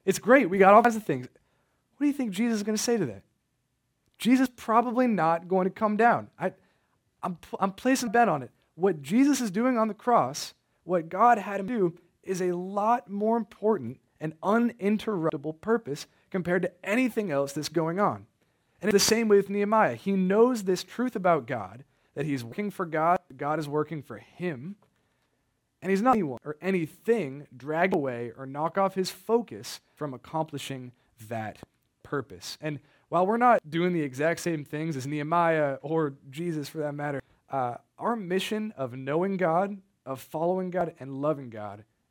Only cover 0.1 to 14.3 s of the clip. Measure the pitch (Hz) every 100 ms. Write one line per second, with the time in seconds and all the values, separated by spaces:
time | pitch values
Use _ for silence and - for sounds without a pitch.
0.1 | 180 196 254 180 190 190 214 240 220 190
1.1 | 131 127 _ _ _ _ _ _ - 285
2.1 | 277 240 185 233 214 208 214 - 233 135
3.1 | 98 - _ _ _ _ _ _ _ _
4.1 | - 226 254 262 - - 226 240 233 247
5.1 | 196 160 170 175 185 185 - 214 208 233
6.1 | 147 104 - 185 - _ _ _ _ _
7.1 | _ 185 170 - - 196 190 254 262 240
8.1 | 233 226 139 120 _ _ - 196 156 135
9.1 | 233 285 262 226 180 254 240 220 208 247
10.1 | 226 127 151 - - _ _ 165 180 160
11.1 | 185 240 220 196 196 196 240 175 - _
12.1 | _ 175 185 180 175 185 202 214 240 240
13.1 | 202 220 233 220 - 214 196 117 135 _
14.1 | - 156